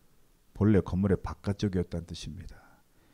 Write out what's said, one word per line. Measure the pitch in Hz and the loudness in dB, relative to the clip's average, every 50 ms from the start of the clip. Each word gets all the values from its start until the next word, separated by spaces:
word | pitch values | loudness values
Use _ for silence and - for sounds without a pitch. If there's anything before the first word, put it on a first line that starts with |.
| _ - _ - - _ _ _ _ _ - | _ -20 _ -20 -20 _ _ _ _ _ -2
본래 | - 101 107 107 90 | 2 4 6 6 6
건물의 | - - - 92 101 98 90 - - | 4 2 0 0 2 2 2 0 0
바깥쪽이었다는 | - 80 - - 101 98 - - 104 90 92 85 - - 82 85 | -4 -10 -6 -4 -4 -4 -2 -2 -2 0 -2 -4 -4 -6 -10 -8
뜻입니다. | - 85 - - - 76 95 80 - - - - - - _ _ _ _ _ _ _ | -10 -12 -12 -12 -12 -12 -12 -14 -14 -16 -18 -20 -20 -20 _ _ _ _ _ _ _